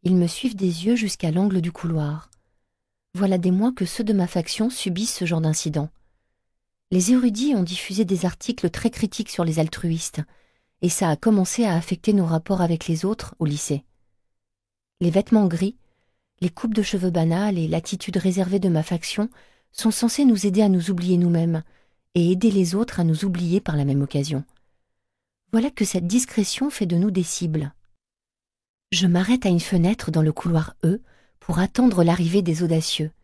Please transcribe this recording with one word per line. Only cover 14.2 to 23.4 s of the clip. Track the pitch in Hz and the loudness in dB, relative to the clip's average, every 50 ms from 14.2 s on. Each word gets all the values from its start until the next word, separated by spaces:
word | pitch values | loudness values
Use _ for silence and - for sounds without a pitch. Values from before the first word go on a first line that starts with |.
| _ _ _ _ _ _ _ _ _ _ _ _ _ _ _ _ | _ _ _ _ _ _ _ _ _ _ _ _ _ _ _ _
Les | 180 175 | -2 2
vêtements | 160 190 202 - 240 220 208 | 2 2 2 4 4 4 4
gris, | 180 165 165 185 202 240 _ _ _ _ _ _ _ _ _ _ _ _ _ | 4 2 0 -2 -4 -4 _ _ _ _ _ _ _ _ _ _ _ _ _
les | 180 180 | -4 -4
coupes | - - - 226 214 | -4 -4 -4 -2 0
de | 220 202 | 0 0
cheveux | - - 190 180 185 | 0 -2 -2 0 0
banales | 170 175 160 165 165 180 202 214 196 | 0 2 2 2 2 2 0 0 0
et | 175 165 | -2 -2
l'attitude | 156 160 165 165 - - 180 - - 175 | -2 -2 -4 -4 -4 -8 -8 -8 -4 -4
réservée | 190 165 190 180 196 185 180 190 202 | 0 0 0 0 0 0 0 0 0
de | 190 185 | 2 2
ma | 170 156 156 | 2 2 0
faction | - 180 165 - - - - 208 240 - - - _ _ _ _ _ | -2 -4 -6 -4 -6 -4 -4 -4 -4 -6 -14 -20 _ _ _ _ _
sont | _ - - 226 | _ -2 0 0
censés | 214 - - 233 - - 285 | 0 2 0 0 2 4 4
nous | 262 226 196 180 | 4 4 4 2
aider | 202 180 208 | 0 2 4
à | 214 202 | 4 4
nous | 190 180 165 180 | 4 2 2 -2
oublier | 190 175 175 180 185 | -2 -2 0 2 2
nous-mêmes, | 175 180 175 170 165 165 170 165 160 156 - _ _ _ _ _ _ _ _ _ | 2 4 2 2 2 0 0 -2 -4 -6 -10 _ _ _ _ _ _ _ _ _
et | 175 170 170 | 0 2 2
aider | 185 185 208 226 | 2 2 2 2
les | 196 196 185 170 175 | 4 4 2 2 0
autres | 202 233 240 - - | -2 -2 -2 -2 0
à | 175 | 0
nous | 165 160 156 - | 2 2 0 0
oublier | 196 180 170 | -2 -2 -2